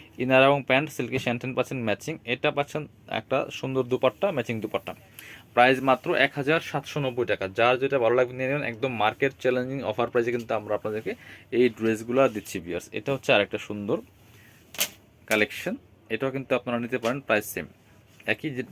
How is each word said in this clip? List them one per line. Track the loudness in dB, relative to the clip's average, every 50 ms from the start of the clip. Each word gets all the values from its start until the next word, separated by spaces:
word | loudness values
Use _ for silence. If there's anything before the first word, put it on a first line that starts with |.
| -20 -18 -8 -6
ইনার | 0 4 6 6 8
এবং | 8 6 4 2 2
প্যান্ট, | 2 2 2 -2
সিল্কি | -6 -6 -6 -4 -4 -4
স্যান্টেন | -2 -2 -4 -2 -4 -6 -2
পাচ্ছেন | -2 -4 -4 -4 -4 -2
ম্যাচিং। | -2 -2 -2 -4 -8 -10 -8 -6
এটা | -6 -4 -2 -2 -2
পাচ্ছেন | 0 -2 -4 -4 -4 -8 -8 -8 -16 _ -14 -6
একটা | -6 -6 -4 -2 -2 -2 -2 -2
সুন্দর | -8 -8 -6 -4 -2 -2 0
দুপাট্টা, | 0 0 2 2 2 0 2 -2 -2
ম্যাচিং | 0 0 -4 -4 -4 -6
দুপাট্টা। | -6 -4 -6 -6 -6 -6 -14 -14 -16 -20 -20 -20 -20 -20 -20 -20 -14 -2 4
প্রাইস | 6 8 8 6 4
মাত্র | 4 2 2 2 2 0 2
এক | 2 2 2 2
হাজার | -2 0 0 0 0
সাতশো | 0 -2 -6 -6 -6 -4 -4 -2
নব্বই | -2 -2 -2 -2 0
টাকা। | 0 0 -2 -2 -6
যার | 0 2 4 4 4 4
যেটা | 2 0 2 4
ভালো | 4 4 4
লাগবে | 4 2 2 0 -4
নিয়ে | -4 -2
নেবেন, | -2 -2 -4
একদম | -4 -6 -4 -4 -4 0
মার্কেট | 2 0 0 2 2 0 -2 -2 0
চ্যালেঞ্জিং | 0 0 0 0 -2 -4 -6 -6 -4
অফার | -4 -2 0 -2 0
প্রাইসে | 2 0 2 2
কিন্তু | 0 -4 -4 -2 -4
আমরা | -4 -2 -2 -4
আপনাদেরকে | -4 -2 -4 -6 -6 -6 -6 -8 -10 -12 -20 -20 -20 -12 -4
এই | 2 4 4 4
ড্রেসগুলো | 2 2 0 0 0 0 -2 -2 2 2 2 2
দিচ্ছি | 2 -2 -10 -8 -10 -8
ভিউয়ার্স। | -8 -6 -8 -8 -8 -8
এটা | -10 -8 -4 -4 -6
হচ্ছে | -4 2 4 4
আরেকটা | 4 4 2 -2 -8
সুন্দর | -8 -8 -8 -8 -4 -4 -4 -4 -6 -10 _ _ -20 -20 -20 -20 -20 -20 -20 _ _ _ -6 -4 -4 -4 -6 _ _ _ _ _ -4 0
কালেকশন, | 2 2 2 0 -2 -8 -6 -6 -8 -8 _ _ _ _ _ -6
এটাও | -6 -4 -4 -4
কিন্তু | -4 -6 -4 -2 -2
আপনারা | -2 -2 -2 -4 -4
নিতে | -4 -4 -4 -2
পারেন। | -2 -2 -4 -2
প্রাইস | -2 0 0 0 0
সেম, | -2 -8 -8 -10 -10 -14 _ _ _ -20 _ _ _ _ -12 -4
একই | -4 -4 -4 -4 -8
যে | -6 -6 -8 -6